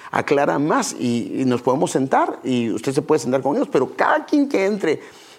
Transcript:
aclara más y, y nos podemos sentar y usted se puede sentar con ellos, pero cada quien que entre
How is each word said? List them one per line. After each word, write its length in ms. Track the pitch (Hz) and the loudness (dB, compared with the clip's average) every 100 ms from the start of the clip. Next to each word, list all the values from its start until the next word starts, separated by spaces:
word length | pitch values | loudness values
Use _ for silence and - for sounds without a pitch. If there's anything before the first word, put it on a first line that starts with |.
| - | -6
aclara 480 | - - 143 147 165 | -4 0 2 2 0
más 360 | 151 254 233 - | 2 0 0 -4
y, 420 | 123 120 104 - | -2 -2 -2 -2
y 40 | 131 | 0
nos 160 | 120 | 0
podemos 300 | - 131 170 | 2 0 2
sentar 480 | 143 135 254 359 - | 0 2 2 0 -2
y 260 | 123 127 117 | -2 0 0
usted 200 | 101 139 | -2 -2
se 80 | 135 | -2
puede 200 | 147 156 | 0 -2
sentar 200 | - 131 | 0 0
con 160 | 127 160 | 0 0
ellos, 120 | 233 | 0
pero 240 | 156 127 - | 0 0 0
cada 300 | 226 294 302 | 2 2 2
quien 240 | 294 285 | 0 2
que 160 | - 190 | 2 0
entre 340 | 208 170 135 - - - | 0 0 -2 -6 -20 -20